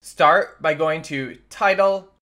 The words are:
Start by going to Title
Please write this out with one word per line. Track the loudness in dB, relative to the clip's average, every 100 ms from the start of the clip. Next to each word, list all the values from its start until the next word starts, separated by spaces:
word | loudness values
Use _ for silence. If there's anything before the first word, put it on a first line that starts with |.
Start | -20 0 4 4 0 -6
by | -4 -2
going | -2 -4 -6
to | -10 -10 -14 _
Title | -2 0 2 0 0 -8 _